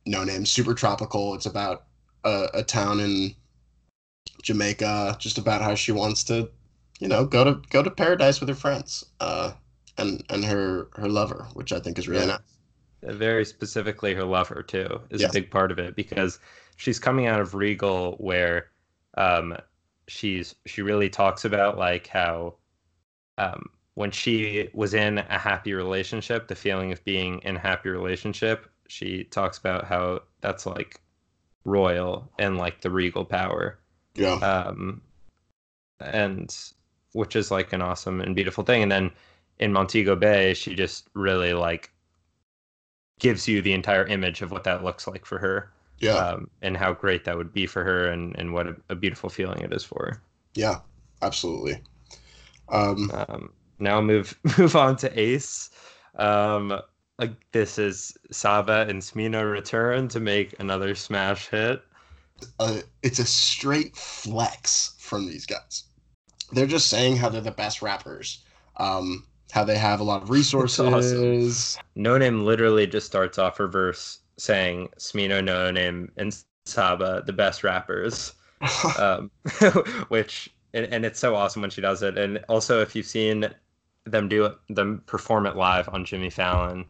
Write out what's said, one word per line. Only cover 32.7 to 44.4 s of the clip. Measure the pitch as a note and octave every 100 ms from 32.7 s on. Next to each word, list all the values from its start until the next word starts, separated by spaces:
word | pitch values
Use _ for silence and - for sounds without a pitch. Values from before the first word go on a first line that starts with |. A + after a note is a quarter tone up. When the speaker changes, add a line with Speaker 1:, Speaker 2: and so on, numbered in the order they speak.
| -
Speaker 2:
the | F2+
regal | F#2 F2+ F#2+
power. | F#2 F2+ F#2 - F#2+ - _ _ _
Speaker 1:
Yeah. | - F#2+
Speaker 2:
Um, | F2 G2 F#2+ F#2 F#2 F#2+ A#2 - _ - _ _ _ _ _ _ -
and | C#2 G#2 G2+ F#2 E2+ - - _ _ _ _
which | A2 G#2 A2+
is, | G2+
like, | F#2+ F#2
an | F#2
awesome | F2+ F2+ F#2+ F#2
and | F#2+
beautiful | F#2 F#2 A2
thing. | - A#2+
And | G2+
then | G2 F#2 - _ _ _ -
in | G#2+
Montego | G2 F#2+ A2+ G2 F#2
Bay, | G#2 G2+ F#2+
she | F2+ -
just | F#2 F2+ - -
really, | G2+ F#2+ F#2 F2
like, | F2 E2+ E2+ - _ _ _ _ _ _ _ _ _ _ _ _ -
gives | B2+ G2 -
you | G#2
the | F#2+
entire | F#2+ G2 F#2+ F#2+
image | G2 F2+ E2